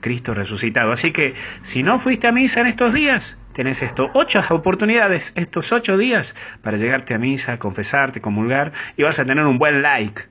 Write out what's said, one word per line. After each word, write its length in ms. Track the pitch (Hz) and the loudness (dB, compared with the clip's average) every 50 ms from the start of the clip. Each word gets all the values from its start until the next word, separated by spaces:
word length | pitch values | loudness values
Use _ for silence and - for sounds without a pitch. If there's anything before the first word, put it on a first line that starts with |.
Cristo 320 | - 113 123 120 123 - 113 | -2 -4 -4 -4 -4 -4 -4
resucitado. 600 | 101 101 95 107 95 - 113 107 120 117 110 120 | -4 -4 -4 -4 -4 -2 0 2 2 2 2 2
Así 200 | 127 - 165 160 | 2 0 -2 0
que, 220 | - 151 131 - - - - - - - | 0 0 0 -2 -6 -14 -14 -14 -16 -14
si 200 | - - 127 127 | -6 -4 0 2
no 160 | 180 233 254 | 2 2 2
fuiste 300 | - 254 262 220 240 240 | 2 0 0 2 2 2
a 40 | 233 | 4
misa 280 | 247 262 262 - 240 | 4 2 2 2 2
en 80 | 240 247 | 0 0
estos 260 | 226 226 247 240 220 | 2 2 2 2 2
días, 440 | 294 302 285 262 240 - - - - - - - | 2 2 2 2 0 -2 -6 -14 -16 -20 -16 -8
tenés 300 | - 127 131 131 - 135 | -4 -2 -2 -2 -2 -4
estos 280 | 120 - - 131 - - | -6 -2 -2 -2 0 2
ocho 260 | 262 330 - - 214 180 - | 2 2 4 2 0 2 2
oportunidades, 840 | 170 165 160 185 185 190 208 208 226 233 220 196 185 165 - - - | 0 2 2 0 0 2 2 2 4 4 4 4 2 0 -2 -6 -6
estos 380 | - 175 - - 175 160 - 226 | -6 -6 -4 -4 -6 -2 0 -2
ocho 260 | 240 233 - 190 190 | -2 0 2 2 2
días, 380 | 214 254 247 196 127 - - - - - - - - | 2 2 2 0 -2 -2 -10 -16 -16 -18 -18 -10 -6
para 140 | - 107 | -4 -2
llegarte 380 | 104 110 120 131 131 131 - 123 | 0 0 0 0 0 -2 -2 -4
a 40 | 110 | -2
misa, 400 | 120 131 135 131 - - 120 117 | 0 0 -2 -2 -2 -4 -6 -4
confesarte, 640 | - 104 92 - 101 - - 139 139 131 127 113 | -4 -6 -6 -4 -4 -2 0 0 0 0 -2 -6
comulgar, 520 | 104 107 101 104 110 117 131 139 143 151 147 - - - - | -4 -4 -2 0 0 0 0 0 0 -2 -4 -12 -14 -12 -2
y 60 | - 139 | 0 0
vas 160 | 151 156 147 | 0 2 0
a 60 | 135 | 0
tener 200 | 127 135 147 151 | 0 2 2 4
un 140 | 147 131 123 | 2 4 4
buen 240 | 151 151 147 139 139 | 4 4 4 4 4
like. 400 | 147 139 127 110 104 107 - - - | 4 2 2 0 -4 -6 -12 -16 -16